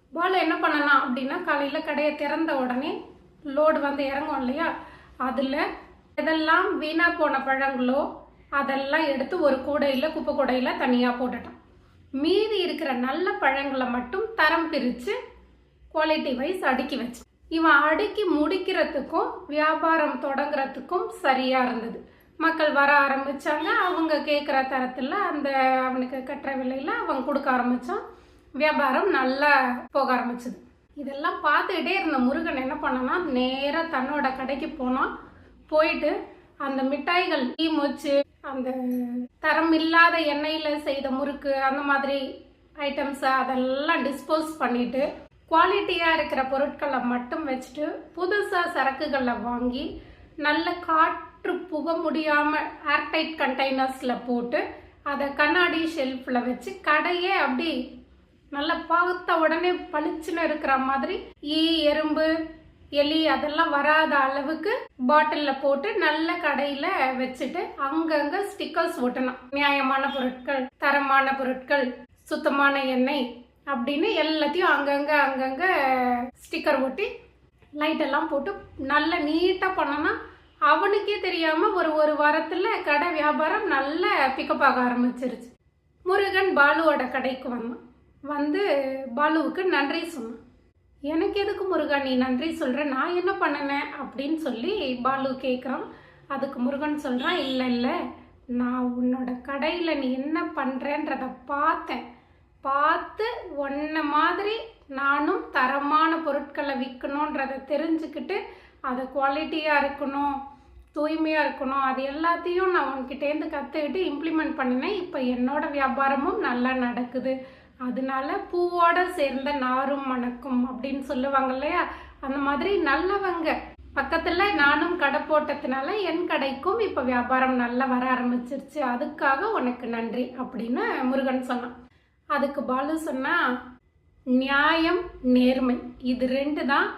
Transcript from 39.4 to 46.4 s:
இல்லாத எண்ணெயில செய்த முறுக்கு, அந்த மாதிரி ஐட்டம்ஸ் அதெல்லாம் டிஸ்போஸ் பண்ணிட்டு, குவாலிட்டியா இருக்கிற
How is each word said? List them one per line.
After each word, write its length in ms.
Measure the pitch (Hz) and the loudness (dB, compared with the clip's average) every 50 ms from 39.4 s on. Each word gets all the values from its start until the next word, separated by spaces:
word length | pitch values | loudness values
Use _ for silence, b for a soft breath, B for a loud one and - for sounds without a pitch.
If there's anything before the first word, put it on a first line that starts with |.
| - 311 294 320 320 330 | 0 2 2 4 4 4
இல்லாத 460 | 320 311 320 320 330 339 339 339 330 330 | 4 4 4 4 6 8 8 8 6 4
எண்ணெயில 580 | 311 294 285 294 302 311 311 311 311 294 294 | 0 0 0 0 -2 -2 -2 -2 -2 -2 -2
செய்த 340 | 302 - 302 269 277 269 269 | -2 -2 -2 -2 -2 -2 -2
முறுக்கு, 440 | 254 277 285 285 269 - 294 277 277 | -2 -2 -2 -4 -4 -4 -2 -2 0
அந்த 280 | 269 269 269 269 294 | 2 2 0 0 0
மாதிரி 600 | 285 285 277 262 269 262 277 277 262 - - - - - _ _ _ _ - | 0 2 2 2 2 0 -2 -2 -2 -6 -10 -14 -18 -20 _ _ _ _ -10
ஐட்டம்ஸ் 480 | 302 285 277 277 302 269 277 269 - 285 | -6 -4 -4 -2 -2 -4 -4 -4 0 0
அதெல்லாம் 800 | 269 262 262 247 247 262 254 254 262 262 277 294 320 339 285 247 | 2 2 2 2 0 0 0 0 0 0 0 0 0 0 0 0
டிஸ்போஸ் 460 | 269 262 - - - 311 320 311 - - - | -2 -4 -6 -2 0 0 0 0 -2 -4 -2
பண்ணிட்டு, 540 | 269 240 247 247 240 - - 262 294 311 - - - - _ _ _ - | -2 0 0 0 -2 0 0 -2 -2 -2 -4 -10 -18 -20 _ _ _ 2
குவாலிட்டியா 640 | 330 320 349 370 403 403 403 - 359 339 339 330 320 | 4 6 6 6 4 2 0 0 0 2 2 2 2
இருக்கிற 300 | 311 302 - 294 269 | 2 0 0 0 -2